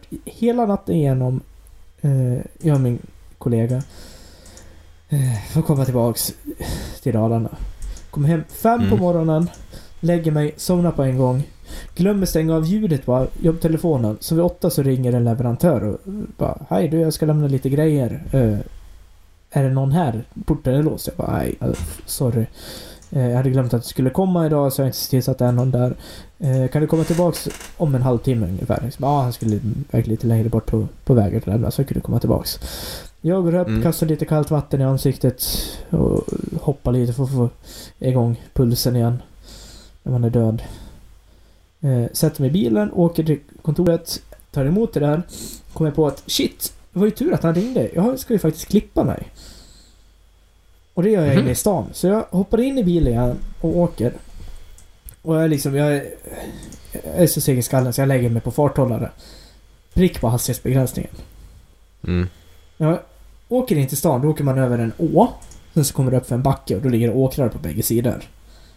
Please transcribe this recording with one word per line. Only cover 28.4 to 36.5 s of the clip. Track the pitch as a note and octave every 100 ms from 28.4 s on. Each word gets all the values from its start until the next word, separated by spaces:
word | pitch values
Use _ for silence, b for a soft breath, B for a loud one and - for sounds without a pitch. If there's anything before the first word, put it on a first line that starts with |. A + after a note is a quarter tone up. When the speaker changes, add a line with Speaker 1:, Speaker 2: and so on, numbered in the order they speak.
| F2
Speaker 1:
ungefär?" | F#2 - -
Liksom, | A2+ -
"Ja, | C#3 C#3+
han | B2+
skulle | A#2+ A2+ G#2 G#2+ - -
iväg | A#2+ A2+
lite | A2 A#2
längre | A2+ A2
bort | A2+ -
på, | A2+ G#2 -
på | -
vägen | B2 G2 G2
och | -
lämna, | G#2+ -
så | -
kunde | C3+
du | -
komma | - A#2
tillbaks." | A#2 - - - B B B B B -
Jag | D#3+ F#3+
går | E3+
upp, | F3 F3
Speaker 2:
Mm. | A2
Speaker 1:
kastar | E3 D#3+ D#3+
lite | D#3
kallt | D3+ D3+ C#3+
vatten | D3+ - C#3+
i |
ansiktet | C3+ C3+ C#3 B2+ B2+ - - - B B B
och | E3 A#1+ G1+ - - -